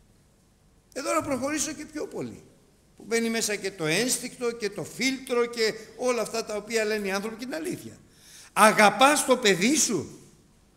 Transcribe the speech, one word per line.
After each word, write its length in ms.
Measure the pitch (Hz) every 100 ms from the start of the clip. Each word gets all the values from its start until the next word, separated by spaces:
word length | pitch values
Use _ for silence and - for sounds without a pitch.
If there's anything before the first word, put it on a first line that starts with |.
| _ _ _ _ _ _ _ _ _
Εδώ 220 | - 311
να 80 | 330
προχωρήσω 500 | 285 254 277 302 302
και 140 | 302 302
πιο 200 | 302 -
πολύ, 360 | 208 123 95 - _ _ _ _ -
που 80 | 202
μπαίνει 240 | 226 226
μέσα 260 | 226 214 208
και 140 | 196
το 160 | 196 156
ένστικτο 640 | 170 254 254 254 - 240
και 180 | 233 202
το 140 | 196
φίλτρο 640 | 147 - 262 262 262 240 240
και 280 | 226 220 - - -
όλα 260 | 254 233
αυτά 220 | 214 226
τα 120 | 220 208
οποία 280 | 208 226
λένε 220 | 214 214 196
οι 40 |
άνθρωποι 260 | 196 214 220
και 80 |
την 100 | 247
αλήθεια. 420 | 311 330 - 113 - - _ - - -
Αγαπάς 720 | - 214 185 208 208 269 302
το 120 | - 247
παιδί 400 | 214 170 220 294
σου 420 | - 180 113 - - - _ _ _